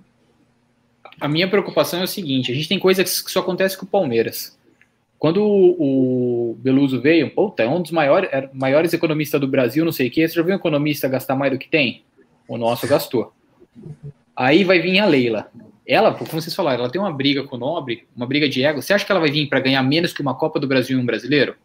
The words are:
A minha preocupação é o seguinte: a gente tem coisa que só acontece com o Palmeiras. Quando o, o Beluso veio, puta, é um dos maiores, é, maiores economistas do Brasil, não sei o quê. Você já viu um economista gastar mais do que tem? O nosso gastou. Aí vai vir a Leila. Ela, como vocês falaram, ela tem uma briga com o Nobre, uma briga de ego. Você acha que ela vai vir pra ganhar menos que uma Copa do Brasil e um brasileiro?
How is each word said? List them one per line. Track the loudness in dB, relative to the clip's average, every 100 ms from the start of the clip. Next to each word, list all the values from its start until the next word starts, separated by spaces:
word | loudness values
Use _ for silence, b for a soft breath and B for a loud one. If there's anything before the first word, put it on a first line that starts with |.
| _ _ _ _ _ _ _ _ _ _ -20 -6
A | -2
minha | 0 2
preocupação | 0 2 0 0 -2
é |
o | -4
seguinte: | -4 -2 -2 -2
a |
gente | -4 -2
tem | 0
coisa | 2 2
que | 0
só | -4 -4 -4
acontece | -2 -2 -2 -4
com |
o | -2
Palmeiras. | -2 2 0 0 -6 -14 _ _ _ _ _ _ _
Quando | 0 2
o, | 2 6 4 4 2 2 2 0 0 -2 -4
o | -2
Beluso | 2 2 2 2
veio, | 4 4 2
puta, | 0 -2 0
é | 0
um | 0
dos | -2
maiores, | 0 2 2 0
é, | -4 -6
maiores | -4 0 2 2
economistas | 0 0 -2 -2 -2
do | 0
Brasil, | 0 0 0
não | 0
sei | 0 -2
o |
quê. | 0 0
Você |
já | 0
viu | 0
um | 0
economista | 0 0 0 -2 -2
gastar | -2 -2 -2
mais | -2
do | -2
que | 0
tem? | 0 0 -4 _ _ _ _ -12
O | -4
nosso | -2 -2 0
gastou. | 0 2 -2 -4 _ _ _ _ -20 -18 -16 -18 -20 _
Aí | -2 2 4
vai | 4 2
vir | 2 2
a | 4
Leila. | 2 2 -2 -8 -16 -20 _ -2
Ela, | 2 2
como | 0 -6
vocês | -8 -6
falaram, | -4 -2 -2
ela | -2
tem | -4
uma | -4
briga | -2 -2 -2
com | -4
o | -8
Nobre, | -6 -6 -6 -10 _ -10
uma | -4
briga | 0 0
de | 0
ego. | 0 -2
Você | 0
acha | -2 0
que |
ela | 0
vai | 0
vir | 0 0
pra | 0
ganhar | 2 2
menos | 2 0 0
que | -2
uma | -6
Copa | -4 -4 -2
do | 0
Brasil | 0 0 0
e |
um | 0
brasileiro? | -2 0 2 2 -2